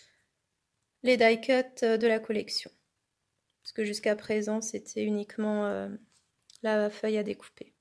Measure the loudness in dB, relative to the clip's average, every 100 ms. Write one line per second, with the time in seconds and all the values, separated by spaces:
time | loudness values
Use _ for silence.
0 | -20 _ _ _ _ _ _ _ _ _
1 | 2 6 6 6 4 2 0 0 2 4
2 | 4 2 0 -4 -4 -6 -8 -14 _ _
3 | _ _ _ _ _ _ -10 -6 -4 -2
4 | -2 -2 -2 -2 -2 -4 -6 -10 -8 -4
5 | -2 -2 -4 -4 -2 -2 -2 -4 -8 -12
6 | _ _ _ _ _ -6 -2 0 0 -2
7 | -2 -2 -2 -8 -12 -20 -20 _